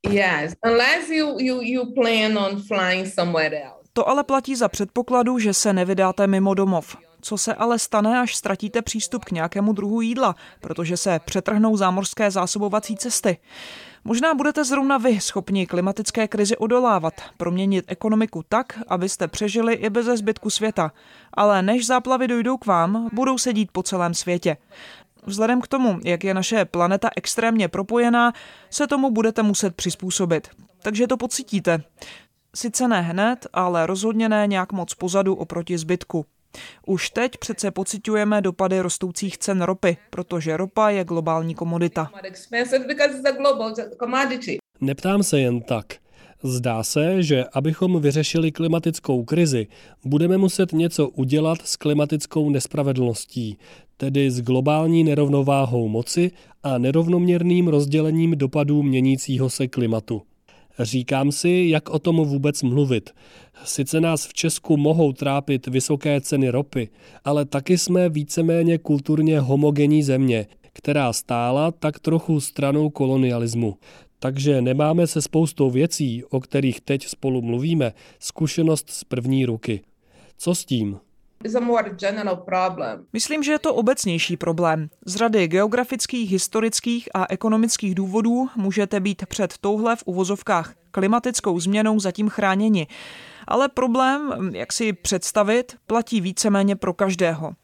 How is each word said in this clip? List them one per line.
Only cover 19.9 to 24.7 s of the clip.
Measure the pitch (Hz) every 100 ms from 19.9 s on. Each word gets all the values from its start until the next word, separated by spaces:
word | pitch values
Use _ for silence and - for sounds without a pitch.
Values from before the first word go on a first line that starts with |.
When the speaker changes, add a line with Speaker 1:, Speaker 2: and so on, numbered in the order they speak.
| 208 233 240
Speaker 2:
zbytku | 208 214 214
světa. | - 220 214 156 - - - -
Ale | - 208 196
než | 190 247 226
záplavy | 254 247 262 254
dojdou | 240 226 262
k | 220
vám, | 175 170 214 226
budou | 214 269 254
se | -
dít | 214 208
po | -
celém | 185 190 175
světě. | 170 - 175 175 147 _